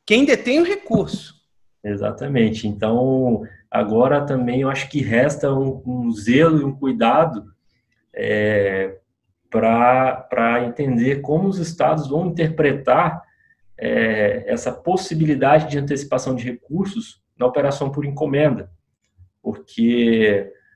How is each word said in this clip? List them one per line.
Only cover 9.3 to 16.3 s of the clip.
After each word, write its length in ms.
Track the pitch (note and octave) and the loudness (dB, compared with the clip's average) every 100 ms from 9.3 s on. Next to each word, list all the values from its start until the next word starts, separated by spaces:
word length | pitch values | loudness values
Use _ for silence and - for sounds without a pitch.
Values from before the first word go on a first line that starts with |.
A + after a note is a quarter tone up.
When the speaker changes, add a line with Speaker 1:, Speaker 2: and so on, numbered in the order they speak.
| _ _ | _ _
Speaker 2:
pra, 680 | A2+ A2+ A2+ A#2+ C3 C3 B2+ | 0 2 4 4 4 2 -2
pra 480 | - - A#2 A#2+ | -4 0 0 0
entender 560 | A#2+ A#2+ C#3 A#2+ B2 C#3 | -2 -4 -2 0 0 0
como 280 | C#3 D#3 G3 | -2 0 0
os 100 | F#3+ | -2
estados 500 | E3 - D3 D#3 C#3 | -6 0 0 0 -2
vão 180 | D3 F3+ | -4 -2
interpretar, 960 | E3 D#3+ - D3 C3+ - C3+ E3+ D#3 - _ _ _ _ - | -2 -2 2 0 0 2 2 2 -4 -12 _ _ _ _ -10
é, 680 | A2+ A#2 A2+ A2 G#2 G#2 - | -4 0 0 2 0 0 -4
essa 260 | A#3 - | -4 -4
possibilidade 960 | - - F#3 - D#3+ D#3 C#3 C3+ D#3 D3+ | -6 -2 -2 -2 -2 0 2 4 4 2
de 100 | C#3+ | -4
antecipação 560 | C#3 C#3 C#3+ C3 C3+ | -4 -6 -4 -4 -4